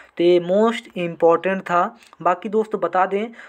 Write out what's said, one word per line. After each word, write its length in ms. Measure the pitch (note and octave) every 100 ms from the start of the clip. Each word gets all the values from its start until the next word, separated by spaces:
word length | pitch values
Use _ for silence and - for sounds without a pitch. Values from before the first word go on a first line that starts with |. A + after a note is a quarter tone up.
| - -
तो 60 |
ये 160 | F3 F3
मोस्ट 480 | F3 G3 A3+ A#3 - F#3
इम्पॉर्टेंट 640 | E3+ E3+ E3 E3 F#3 F#3+
था। 220 | F#3 F3 G3+ - _ -
बाकी 280 | E3+ F3+ G#3+
दोस्तों 300 | G#3+ G#3+ -
बता 240 | E3+ F3+ F#3
दें 220 | G3+ A#3 -